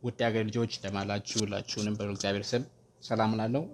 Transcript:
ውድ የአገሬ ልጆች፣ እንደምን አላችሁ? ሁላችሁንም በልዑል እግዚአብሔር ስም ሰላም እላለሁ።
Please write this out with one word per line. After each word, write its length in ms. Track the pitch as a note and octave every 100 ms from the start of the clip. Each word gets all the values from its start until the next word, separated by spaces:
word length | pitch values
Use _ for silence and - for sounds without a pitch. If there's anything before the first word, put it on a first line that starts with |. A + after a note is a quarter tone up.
ውድ 160 | A#2+ A2+
የአገሬ 260 | A#2 A2
ልጆች፣ 280 | A2 A2+ A#2
እንደምን 260 | - G2 G2+
አላችሁ? 380 | G2+ G2+ - A2+
ሁላችሁንም 560 | G#2 G2 G2 - G#2 G#2
በልዑል 180 | G2+
እግዚአብሔር 320 | G2 G2 G2+ G2+
ስም 180 | A#2+ C#3 - - _
ሰላም 280 | - A2 A2
እላለሁ። 320 | A2 A2 B2+ D#3+